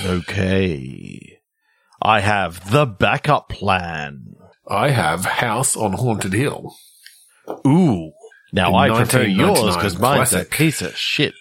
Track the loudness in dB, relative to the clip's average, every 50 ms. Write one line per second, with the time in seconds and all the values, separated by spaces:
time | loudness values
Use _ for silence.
0 | -4 -2 -2 -2 -4 -4 -4 -2 0 0 2 2 0 0 -2 -4 -8 -12 -12 -14
1 | -16 -16 -18 -18 -20 -20 -20 _ _ _ _ _ _ _ _ _ _ _ _ _
2 | 2 2 4 4 4 2 2 0 0 -2 -6 -10 -4 0 2 2 2 0 0 0
3 | 0 0 0 0 0 0 0 0 0 -6 -10 -4 0 0 0 0 -2 -4 -6 -8
4 | -8 -8 -10 -14 -18 -20 -20 -20 -20 -20 _ _ _ -6 -2 0 2 2 2 2
5 | 0 0 -2 -2 -4 -4 -4 -2 -2 -2 -2 -2 -2 -4 -2 -2 -2 -2 -2 -2
6 | -2 -2 -2 -2 -4 -4 -2 -2 -2 -2 -4 -8 -12 -14 -18 -20 -20 -20 _ _
7 | _ -20 -20 -20 _ _ _ _ _ -14 -10 0 2 4 6 6 6 4 2 0
8 | -2 -8 -14 _ -20 -20 -20 _ _ _ 0 2 2 4 4 4 4 4 4 2
9 | 2 2 2 2 2 2 2 2 2 4 4 4 2 2 0 0 0 -2 0 0
10 | 2 2 2 2 2 2 0 -2 -2 -4 -2 0 0 0 0 -2 -6 -8 -6 -6
11 | -6 -4 -2 -2 -2 -2 -4 -8